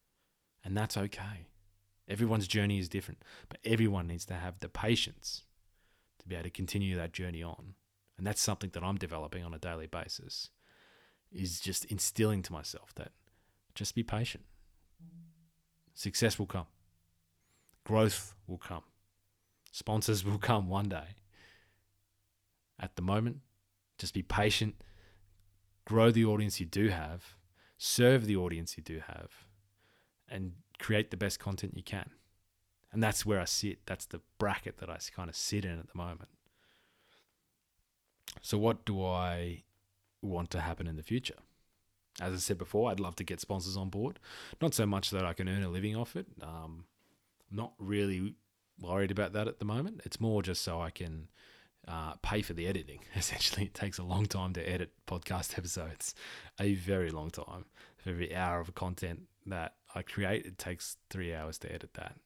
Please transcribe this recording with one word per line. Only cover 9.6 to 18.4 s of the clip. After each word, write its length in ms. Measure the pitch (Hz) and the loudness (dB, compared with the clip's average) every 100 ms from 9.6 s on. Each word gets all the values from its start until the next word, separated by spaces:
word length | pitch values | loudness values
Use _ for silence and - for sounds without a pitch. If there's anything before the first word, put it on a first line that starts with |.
| 87 82 80 | -6 -6 -6
basis, 640 | 85 - - - - - _ _ - - - - _ _ | -6 -6 -8 -8 -8 -10 _ _ -20 -20 -20 -20 _ _
is 300 | 180 92 87 | -4 -4 -2
just 240 | 98 92 - | -2 -4 -4
instilling 560 | 98 - - 107 104 | -2 0 4 4 4
to 100 | 90 | 0
myself 420 | 80 76 - - | -6 -8 -10 -12
that 180 | - - - _ _ _ _ _ | -12 -12 -14 _ _ _ _ _
just 200 | - 101 | -6 -2
be 80 | - | 0
patient. 420 | 113 104 120 - - - - _ _ _ 170 170 - - _ _ _ _ _ | 0 0 0 -4 -14 -20 -20 _ _ _ -20 -18 -20 -20 _ _ _ _ _
Success 440 | - 101 - 113 - | -6 -2 4 4 4
will 80 | 98 | -2
come. 200 | 92 80 _ _ _ _ _ _ _ _ _ _ _ | -2 -6 _ _ _ _ _ _ _ _ _ _ _
Growth 500 | - 110 107 - - - | 2 6 6 4 -6 -14